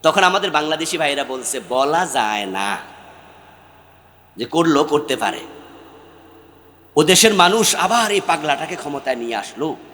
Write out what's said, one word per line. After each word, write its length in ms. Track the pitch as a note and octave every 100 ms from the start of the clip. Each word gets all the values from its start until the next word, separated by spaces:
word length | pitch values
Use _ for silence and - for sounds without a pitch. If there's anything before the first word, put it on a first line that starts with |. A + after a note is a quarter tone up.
তখন 220 | D#3+ G3
আমাদের 260 | F#3 F#3+ F#3+
বাংলাদেশি 480 | D3+ D3+ D#3 E3 E3+
ভাইরা 260 | D3+ C#3+
বলছে, 360 | C3 C3 A#2+ C3 G2+
"বলা 380 | B2+ C#3 E3 F3
যায় 400 | C3 G#2+ G#2 G2
না 300 | F#2+ G2 - - - - - - - - - - - - - _ _ _ -
যে 80 |
করলো, 400 | B2 D#3+ E3 C#3+
করতে 320 | D3+ D3 D3 B2+
পারে। 240 | A2 D#2+ - - - - - - - - - - - - - - - D3+
ও 60 |
দেশের 320 | D3+ - A3
মানুষ 400 | G#3 F3 A3 G3+
আবার 360 | - F3+ A#3 G#3
এই 100 | G3+ -
পাগলাটাকে 500 | E3 D3+ C#3 D#3 F3+
ক্ষমতায় 400 | D3 C#3+ C3+ B2+
নিয়ে 200 | A#2 A2+
আসলো। 400 | - - C3+ - -